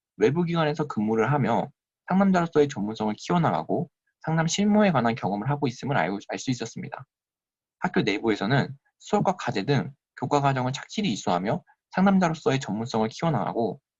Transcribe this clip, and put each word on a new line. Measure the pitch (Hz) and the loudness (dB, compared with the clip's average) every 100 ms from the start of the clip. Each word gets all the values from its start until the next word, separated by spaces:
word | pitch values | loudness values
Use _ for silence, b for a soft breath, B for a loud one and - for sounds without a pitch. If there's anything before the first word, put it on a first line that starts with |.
| _ - | _ 0
외부 | 110 160 | 2 2
기관에서 | 170 170 151 147 147 | 0 0 0 0 -4
근무를 | - 107 110 110 | -2 0 2 2
하며 | 143 110 110 - - _ _ - | 2 2 0 -2 -8 _ _ -2
상담자로서의 | 185 196 185 170 151 147 | 2 4 4 2 2 2
전문성을 | 135 104 110 107 104 | 0 -6 -4 -4 -4
키워나가고 | - 175 147 80 78 107 170 _ _ _ | 0 2 2 0 0 -2 -4 _ _ _
상담 | - 160 160 | -4 -2 0
실무에 | - 208 208 208 | 0 2 4 4
관한 | 143 117 | 4 0
경험을 | 117 98 101 117 | -2 -4 -4 -2
하고 | 143 143 | -2 -2
있음을 | 117 131 127 | -4 -2 0
알고, | 82 101 - | 0 -2 -6
알 | 110 | -6
수 | - | -4
있었습니다. | 120 113 - - - 135 _ _ _ _ _ _ _ | -4 -6 -10 -12 -14 -16 _ _ _ _ _ _ _
학교 | - - | -4 0
내부에서는 | 120 101 113 101 101 135 92 - _ _ | 0 0 0 0 2 0 0 -6 _ _
수업과 | - 208 196 180 | -2 0 0 -2
과제 | - 135 196 | -4 -4 0
등 | 139 85 - _ - | 0 -2 -10 _ -10
교과 | 131 143 | -2 2
과정을 | 139 131 127 | 2 0 -2
착실히 | 135 - - 202 | -6 -8 -4 -4
이수하며 | 101 - 90 98 165 b _ _ | -2 -2 -2 0 -4 b _ _
상담자로서의 | - 190 190 175 160 - 135 | 2 4 6 2 0 0 0
전문성을 | 120 104 113 113 110 | -2 -6 -2 -2 -2
키워나가고 | - 165 131 85 90 113 117 _ | -2 -2 0 -2 -2 -4 -4 _